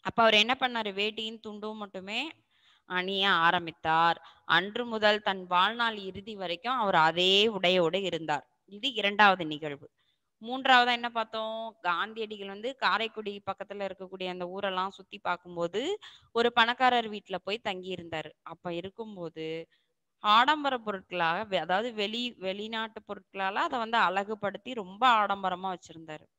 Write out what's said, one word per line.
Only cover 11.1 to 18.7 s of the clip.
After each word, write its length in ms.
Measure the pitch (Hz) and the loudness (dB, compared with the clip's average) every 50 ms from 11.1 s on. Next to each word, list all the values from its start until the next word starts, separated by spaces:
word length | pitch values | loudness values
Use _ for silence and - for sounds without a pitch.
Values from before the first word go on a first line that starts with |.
| 233 233 220 226 - 220 220 220 220 220 226 226 214 _ | -4 -4 -6 -4 -4 -6 -6 -6 -6 -8 -8 -10 -12 _
காந்தியடிகள் 680 | - 175 175 165 190 214 220 226 220 208 214 202 196 196 | -2 -2 0 0 -2 -6 -6 -8 -8 -8 -8 -10 -10 -10
வந்து 280 | 196 202 214 247 269 | -10 -8 -8 -8 -6
காரைக்குடி 680 | _ 226 196 180 208 226 226 226 220 208 202 202 202 _ | _ 0 0 2 2 -2 -4 _ -8 -10 -10 -10 -10 _
பக்கத்துல 440 | - 196 _ 196 _ 202 202 202 196 | -8 -8 _ -8 _ -8 -8 -8 -8
இருக்கக்கூடிய 380 | 190 _ 190 185 190 190 185 185 | -8 _ -14 -16 -10 -8 -6 -6
அந்த 200 | 180 180 175 175 | -6 -6 -8 -8
ஊரெல்லாம் 440 | 180 196 196 196 185 185 185 196 | -8 -6 -4 -4 -2 -2 -4 -4
சுத்தி 280 | - - 190 _ - 202 | -6 -12 -20 _ -18 -10
பார்க்கும்போது 800 | _ 185 175 170 _ 175 175 170 170 170 170 202 254 330 403 427 - - - - _ _ | _ -4 -4 -4 _ -12 -6 -4 -4 -2 -2 -4 -2 -2 -4 -6 -8 -18 -20 -20 _ _
ஒரு 220 | _ 226 233 240 240 | _ 2 2 2 4
பணக்காரர் 560 | 240 226 226 247 - 262 254 247 240 226 220 | 4 4 4 4 4 4 4 4 4 0 -2
வீட்டுல 260 | 208 208 - - 190 180 _ | -6 -10 -8 -8 -8 -8 _
போய் 140 | - 202 233 | -4 -6 -4
தங்கி 360 | _ 220 190 185 180 185 185 | _ -6 -6 -6 -6 -8 -8
இருந்தாரு. 380 | 170 170 170 165 156 156 151 - _ | -8 -8 -8 -8 -8 -8 -10 -14 _
அப்ப 320 | _ - 170 _ _ 180 | _ -16 -16 _ _ -8